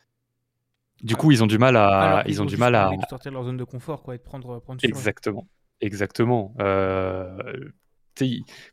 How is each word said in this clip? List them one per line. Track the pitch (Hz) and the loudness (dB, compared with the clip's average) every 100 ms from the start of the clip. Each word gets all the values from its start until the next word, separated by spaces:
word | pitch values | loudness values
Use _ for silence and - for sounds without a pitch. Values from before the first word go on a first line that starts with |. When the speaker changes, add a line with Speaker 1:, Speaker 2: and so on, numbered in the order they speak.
| _ _ _ _ _ _ _ _ _ _ | _ _ _ _ _ _ _ _ _ _
Speaker 1:
Du | 113 110 | -6 2
Speaker 2:
Alors, | 156 | 4
Speaker 1:
coup, | |
ils | 131 | 6
ont | 113 | 4
du | 107 | 4
mal | 127 120 | 6 6
à, | 101 98 98 98 | 6 6 4 2
Speaker 2:
alors | |
qu'ils | 104 101 | 0 -2
Speaker 1:
ils | |
ont | 101 | -2
Speaker 2:
ont | |
Speaker 1:
du | 101 | 0
Speaker 2:
juste | |
Speaker 1:
mal | 123 120 | 2 4
à | 95 | 2
Speaker 2:
envie | 92 | 0
de | |
sortir | - 131 139 | -8 -10 -12
de | 135 | -10
leur | 123 | -8
zone | 127 | -8
de | |
confort, | 120 127 143 147 | -10 -12 -12 -12
quoi, | - 123 | -12 -16
et | |
de | |
prendre, | - 139 123 120 | -16 -18 -14 -16
prendre | - 127 | -14 -4
sur | 123 - | -2 -2
eux. | 120 | -6
Speaker 1:
Exactement, | - - 104 - _ _ _ | -4 -6 -8 -12 _ _ _
exactement. | 107 95 101 - 117 123 98 117 | -8 -4 -6 0 0 0 -2 -4
Heu, | 101 95 95 95 95 92 92 92 113 - 147 - _ _ _ - | 0 2 2 0 -2 -6 -8 -12 -12 -12 -14 -20 _ _ _ -4
tu | 131 | -4
sais, | |
ils, | 120 - - - | -4 -10 -20 -14